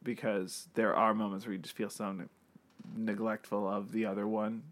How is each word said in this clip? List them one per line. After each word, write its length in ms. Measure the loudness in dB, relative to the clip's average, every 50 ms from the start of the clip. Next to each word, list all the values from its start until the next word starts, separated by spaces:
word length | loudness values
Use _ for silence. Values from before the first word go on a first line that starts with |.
because 640 | -4 -4 -4 -2 0 0 0 0 0 -2 -6 -10 -10 -6 0
there 220 | 2 4 4 6
are 160 | 6 6 6 6
moments 300 | 4 2 0 -2 -4 -4
where 60 | -4
you 60 | -4 -4
just 180 | -6 -8 -4
feel 140 | -4 -4 -4
so 200 | -2 -4 -4 -4
ne-, 120 | -4 -6 -8 -10 _ _ _ _ -20 -20 _ _ _ -18 -14 -10 -6
neglectful 720 | -2 -2 0 0 0 0 0 0 -2 -2 -2 0 0 2 2
of 240 | 0 0 -2 -2
the 140 | 0 0 2
other 200 | 2 0 0 0
one 360 | 0 2 2 0 0 -2 -4 -8 -12